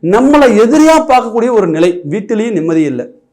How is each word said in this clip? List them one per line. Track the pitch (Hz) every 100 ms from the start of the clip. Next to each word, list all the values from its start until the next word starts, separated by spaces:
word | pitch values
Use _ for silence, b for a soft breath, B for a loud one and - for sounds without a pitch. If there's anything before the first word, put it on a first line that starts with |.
| 160 202
நம்மளை | 262 294 269 208 226
எதிரியா | 302 311 320 320
பார்க்கக்கூடிய | 254 233 226 233 233
ஒரு | 190 156
நிலை, | 175 175 147
வீட்டிலேயே | 190 208 220 226 196
நிம்மதி | 160 160 151
இல்லை. | 127 120 - _